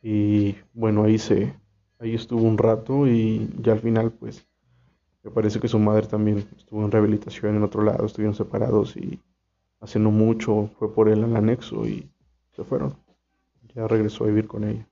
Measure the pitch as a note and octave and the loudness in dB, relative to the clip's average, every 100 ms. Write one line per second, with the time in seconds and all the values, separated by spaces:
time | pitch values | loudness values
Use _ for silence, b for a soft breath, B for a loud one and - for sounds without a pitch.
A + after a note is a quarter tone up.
0 | A2+ G#2 G#2 G#2 G2+ G2 _ A#2 A2+ G#2 | -2 0 2 2 2 -2 _ -4 0 2
1 | G#2+ A2 - G2+ A2+ - _ _ _ _ | 4 2 2 0 0 -6 _ _ _ _
2 | A#2 A2+ - A#2+ A2+ G#2+ A2+ A2 - C3+ | -6 -6 -4 2 2 4 2 2 -2 0
3 | C#3+ A#2 A2 A2 A2 - A2+ A2 A#2 A2+ | 2 2 2 -2 -4 -2 0 0 2 0
4 | A2+ - A2 G#2+ _ _ _ _ _ _ | 0 -4 -16 -16 _ _ _ _ _ _
5 | _ _ G#2+ A2 G#2+ G#2+ B2 A2 G#2 G#2+ | _ _ -6 0 0 0 0 2 4 2
6 | G#2+ A2 G#2+ G2+ G2+ - _ G#2+ G#2 A2 | 0 -2 0 -2 -4 -16 _ -6 0 2
7 | G#2+ G#2 - - G#2 G#2+ G#2 G#2+ G#2+ - | 2 0 -4 -6 -2 0 0 2 0 2
8 | G#2+ - G#2+ G#2 G#2+ G#2+ A2+ A2 - - | -4 -2 -4 -4 -6 -4 0 2 0 -6
9 | - - _ _ _ _ _ _ G#2 A2 | -10 -12 _ _ _ _ _ _ -6 0
10 | G#2+ G#2+ A2 A2+ A2 G#2+ G#2+ - G#2+ - | 2 4 2 2 0 -2 -2 -6 -4 2
11 | G#2+ G#2+ A2+ A2+ G#2+ B2 - A2 A2 G2+ | 4 4 2 2 0 0 -4 -6 -6 -8
12 | - _ _ _ _ - - - C3+ - | -12 _ _ _ _ -16 -6 -4 -4 -8
13 | _ _ _ _ _ _ _ A#2+ A2 A2 | _ _ _ _ _ _ _ -8 0 0
14 | G#2+ G#2 A2 G#2+ A2 - G#2+ A2+ - | 0 -2 0 0 0 -6 -6 -6 -10